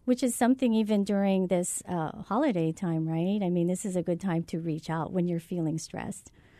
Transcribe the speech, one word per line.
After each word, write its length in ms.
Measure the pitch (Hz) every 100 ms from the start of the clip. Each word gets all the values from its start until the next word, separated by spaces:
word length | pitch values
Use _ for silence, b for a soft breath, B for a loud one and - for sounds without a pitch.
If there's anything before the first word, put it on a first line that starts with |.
| -
which 160 | 247
is 140 | 254 -
something 400 | 240 262 247 220
even 280 | 214 208
during 440 | 196 202 196 190 180
this, 340 | 180 180 - -
uh, 340 | 175 156 -
holiday 500 | - 208 311 180 160
time, 360 | 160 180 160 160
right? 340 | 165 180 208
I 80 | 185
mean, 160 | 175 170
this 180 | 180
is 120 | 202 180
a 80 |
good 160 | 165 165
time 240 | 190 165
to 160 | 165 170
reach 320 | 165 156 165
out 200 | 160 151
when 160 | 185 175
you're 120 | 165
feeling 400 | 165 180 160 156
stressed. 520 | - - - - - - b b